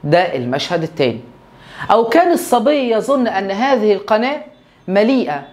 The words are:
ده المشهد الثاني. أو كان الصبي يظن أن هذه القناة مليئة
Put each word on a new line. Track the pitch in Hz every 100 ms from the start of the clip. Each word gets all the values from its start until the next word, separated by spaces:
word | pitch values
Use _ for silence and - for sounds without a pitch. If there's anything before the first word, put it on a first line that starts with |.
ده | 147 170 180 139
المشهد | 120 135 - 175
الثاني. | 160 - 131 110 - - - - - - -
أو | 208
كان | 226 330 359
الصبي | 339 - 240 226 294 254
يظن | 220 226 277 233
أن | 190 196
هذه | 190 262 254 214
القناة | 196 - 214 247 294 - - _ _ -
مليئة | 190 220 269 185 143 135